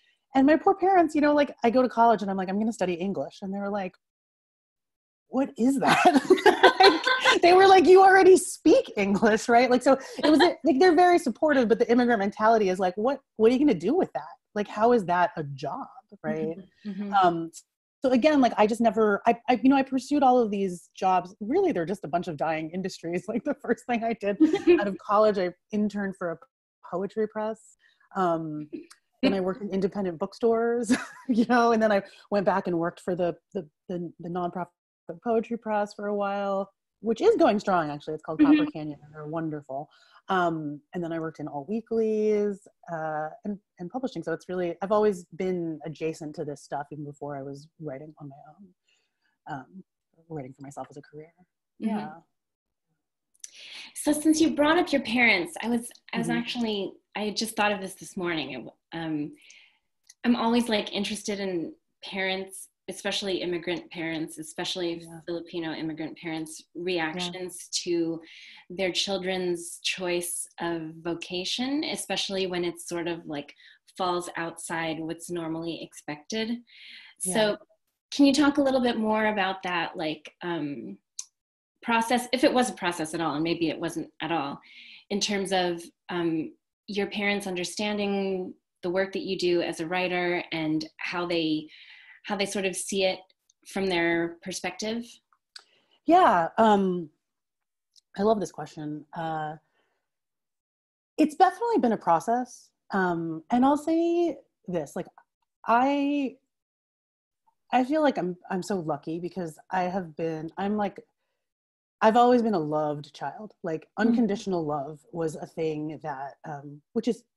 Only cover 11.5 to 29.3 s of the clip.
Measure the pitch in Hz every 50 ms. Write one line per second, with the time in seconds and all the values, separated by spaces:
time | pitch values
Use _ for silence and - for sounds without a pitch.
11.5 | 294 269 240 202 226 208 240 - 240 254 247 233 240 202 196 208 - - 214 220
12.5 | 233 220 214 185 185 180 196 185 180 208 214 262 285 269 - _ _ - 220 226
13.5 | 254 254 302 294 214 156 139 208 294 381 - - - 156 147 165 - - _ _
14.5 | _ 208 202 - - 214 220 240 247 233 185 160 175 180 175 170 - 175 151 143
15.5 | 139 127 147 135 - 262 - - - - - _ 208 _ - 160 156 156 156 156
16.5 | 170 196 196 - _ _ _ 208 190 185 208 202 202 196 185 175 170 165 165 165
17.5 | - - - _ _ _ _ _ _ _ - 262 254 247 226 302 302 277 254 226
18.5 | - - 214 208 233 - 233 226 190 226 214 208 202 202 - 233 233 233 - -
19.5 | 262 214 208 262 277 269 269 269 262 269 - - 285 294 277 254 254 254 233 208
20.5 | 202 202 196 185 175 170 - _ _ - 202 185 185 180 175 180 196 _ 214 208
21.5 | 277 381 392 349 214 180 165 156 208 - - 156 - 175 170 185 160 143 156 156
22.5 | 160 156 160 156 170 190 185 185 - - - 165 175 180 175 - 214 247 - 294
23.5 | 277 - - 277 233 - - - 240 226 226 226 226 - - 202 202 - 311 311
24.5 | 330 403 - 302 349 311 - 202 190 - - - 208 208 214 214 202 208 220 180
25.5 | 175 - _ _ - 208 208 208 202 202 202 196 185 - 185 170 165 160 - _
26.5 | _ _ _ _ _ _ _ - - 175 196 196 - 220 214 214 - 214 214 220
27.5 | 226 - _ _ _ _ _ _ _ _ _ _ - 190 185 175 165 165 165 156
28.5 | 151 151 151 - - 156 - - - _ _ _ _ _ - 269